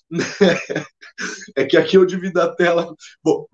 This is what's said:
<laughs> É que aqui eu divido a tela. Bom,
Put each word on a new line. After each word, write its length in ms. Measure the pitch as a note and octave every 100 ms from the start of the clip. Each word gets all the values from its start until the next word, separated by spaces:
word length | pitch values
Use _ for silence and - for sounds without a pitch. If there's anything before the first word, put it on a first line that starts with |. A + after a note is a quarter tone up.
| _
<laughs> 840 | E3 F3+ - F#3+ - - - D3+ _ - - - - - -
É 80 |
que 120 | C3 E3
aqui 200 | D#3+ F#3+
eu 80 |
divido 360 | F3+ F#3 F#3+ E3+
a 120 | E3+
tela. 400 | - F3 E3+ E3 D#3+ - _
Bom, 240 | D#3 C#3+ -